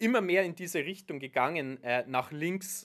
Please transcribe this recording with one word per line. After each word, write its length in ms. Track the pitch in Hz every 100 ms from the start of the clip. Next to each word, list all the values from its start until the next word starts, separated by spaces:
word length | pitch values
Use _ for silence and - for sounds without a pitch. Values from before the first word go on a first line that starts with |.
immer 200 | 220 247
mehr 220 | 185 180
in 120 | 185
diese 260 | 165 175 175
Richtung 380 | 143 190 - 147
gegangen, 640 | 135 131 131 165 135 135
äh, 220 | 120 123 127
nach 240 | 127 127
links, 540 | 151 165 190 190 -